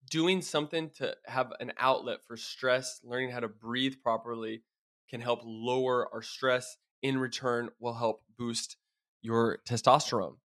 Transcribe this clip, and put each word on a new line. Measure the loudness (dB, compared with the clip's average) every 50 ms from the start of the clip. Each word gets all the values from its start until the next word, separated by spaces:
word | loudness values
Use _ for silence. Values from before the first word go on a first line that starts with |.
| _ -2
doing | 0 2 4 4 4 2
something | 0 0 -2 -2 -2 0 -2 -4 -4 -4 _
to | -6 -4 -4 -4 _ _
have | -6 -2 -2 -2 -2 -4 -10
an | -10 -10 -4 0
outlet | 2 4 4 2 0 -4 -6 -6 _
for | _ -14 -12
stress, | -10 -12 -10 -2 2 2 2 2 2 -4 -10 -12 _
learning | -6 -4 -4 -2 -2
how | -4 -4
to | -6 -6
breathe | -8 _ -10 -6 -2 0 0 0 -2 _ _
properly | 0 0 0 -2 -6 -8 -6 -6 -6 -8 -8 _ _ _ _ _ _ _ _ _ _
can | -12 -6
help | 0 0 0 0 0
lower | -12 -10 -6 -2 0 2 2 4 4 2 2 0 -2 -4
our | -10 -10
stress. | -10 -10 0 2 2 2 2 0 -4 -16 _ _ _ _ _ -2
In | 0 0 0
return, | 0 -2 -4 -4 -2 0 0 0 0 -4 -8 _
will | -6 -6 -4
help | 0 0 0 0 -2 _ _ _ -6
boost | -4 -4 -2 -4 -6 -8 -12 _ _ _ _ _ _ _ _ _
your | -6 0 2 4 4 4 2 -2 _ -4
testosterone. | -4 4 6 8 8 8 6 2 0 -2 -2 -2 -6 _ _